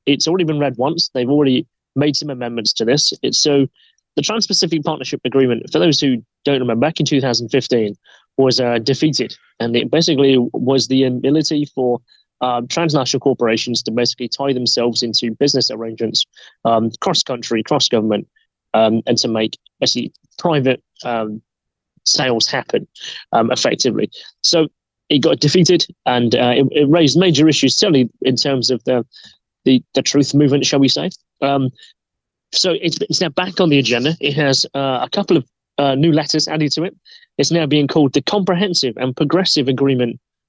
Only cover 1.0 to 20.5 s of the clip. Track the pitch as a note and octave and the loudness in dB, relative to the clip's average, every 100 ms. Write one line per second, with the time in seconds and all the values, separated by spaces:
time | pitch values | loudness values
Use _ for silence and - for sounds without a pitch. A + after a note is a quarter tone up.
1 | - C3 B2 D3 C#3 B2+ - _ _ C3+ | -4 -2 0 2 2 0 -2 _ _ -2
2 | D3 C#3 D3+ B2+ A#2+ A#2 A2 - A2+ - | -2 -2 -6 -8 -8 -6 -4 -2 0 0
3 | - - - A#2 D3+ C#3+ C3+ _ _ _ | 0 -4 -4 -2 2 2 0 _ _ _
4 | _ - C#3+ A3 G#3 G3 F3 D#3+ D#3 D3+ | _ -6 -4 -2 -2 0 0 -2 -4 -6
5 | - C3+ B2+ C3+ C3 A#2 - D#3 F3 B2+ | -6 -8 -2 2 2 0 -2 0 2 2
6 | C#3 A#2+ - _ - C#3 B2 A2+ D3 - | 0 -2 -6 _ -2 0 0 0 0 0
7 | C#3+ C#3 B2+ A#2 A2+ C3+ - A#2+ G#2 G#2 | 0 0 0 -2 -2 -2 0 0 0 -6
8 | _ - _ - C3+ B2+ B2 A#2 A2+ C3 | _ -20 _ 0 2 2 0 -2 -2 0
9 | D#3 C3+ A#2 - _ - A#2 A#2+ A#2+ D3+ | 0 -2 -6 -10 _ -8 -2 -2 0 0
10 | E3+ C#3 C#3 C3+ A#2+ - B2 C3+ A#2+ C3 | 2 2 4 4 2 -2 0 0 2 2
11 | C3 B2+ C3 D#3 D3 D3 D3 - B2+ A#2+ | 0 0 0 0 0 -2 -4 -2 -2 -2
12 | _ _ _ - B2+ A#2+ A#2+ - E3 D3 | _ _ _ -6 -4 -2 -4 -2 0 0
13 | B2+ C3 C#3 B2+ A#2 A2+ - A#2+ - A2+ | 0 -2 0 0 0 0 -2 -6 -4 -2
14 | A#2+ - A#2+ - C#3 B2+ A#2+ B2 A#2+ A#2 | -2 -2 -8 -4 -2 -2 -2 0 0 -2
15 | A#2+ G#2+ A#2+ A2 C#3+ C3+ - A2+ A2+ A2+ | -2 -2 -2 0 0 0 -2 -4 -10 -6
16 | A2+ - - _ - _ A#2 A2+ A2+ - | -4 -2 -4 _ -20 _ 0 2 0 -2
17 | G3 E3 - B2 A2+ A#2 A2 D3 - A#2 | -2 -2 -2 -6 -4 -4 0 0 2 0
18 | G#2+ G#2 - _ _ _ _ A2 A2 A2+ | 0 -2 -4 _ _ _ _ 2 2 2
19 | A#2 A#2+ A#2+ A2 A2 - _ - B2+ B2 | 0 -2 -2 -2 -4 -6 _ -6 -4 -2
20 | A#2 _ _ - F3 | -6 _ _ -4 0